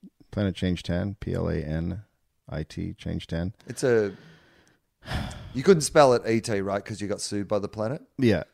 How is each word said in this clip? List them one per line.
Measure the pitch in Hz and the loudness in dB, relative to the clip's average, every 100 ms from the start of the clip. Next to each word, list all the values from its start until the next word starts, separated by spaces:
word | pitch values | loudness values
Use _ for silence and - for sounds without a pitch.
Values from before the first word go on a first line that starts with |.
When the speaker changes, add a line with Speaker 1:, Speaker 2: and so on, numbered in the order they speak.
| - _ _ | -20 _ _
Speaker 1:
Planet | 101 101 87 | -2 -2 0
Change | 92 87 | -2 -2
ten, | - 87 101 98 | -2 -4 -4 -6
P | 90 | -6
L | 90 85 | -4 -2
A | 82 | -4
N | 76 78 85 90 - _ _ _ - | -4 -4 -4 -6 -12 _ _ _ -12
I | 76 | -10
T, | 78 - 87 | -8 -8 -10
Change | 87 85 85 - | -8 -8 -8 -6
ten. | 82 90 - - | -6 -6 -8 -14
Speaker 2:
It's | 120 | -2
a, | 135 113 101 98 - - _ _ _ _ _ _ - - - - - | 2 4 2 -4 -18 -20 _ _ _ _ _ _ -8 -6 -6 -10 -12
you | 127 | 0
couldn't | 180 175 | 4 4
spell | 143 156 139 | 6 8 8
it | 120 - | 6 2
E | 113 | 0
T, | 110 101 | 0 -2
right? | 98 101 | -2 -4
'Cause | - 101 | -4 -8
you | 101 | -6
got | 98 | -6
sued | - 104 92 | -4 -6 -2
by | 104 | -2
the | 98 | -2
Planet? | 107 110 147 - - | -4 -4 -6 -10 2
Speaker 1:
Yeah, | 123 92 - | 4 4 0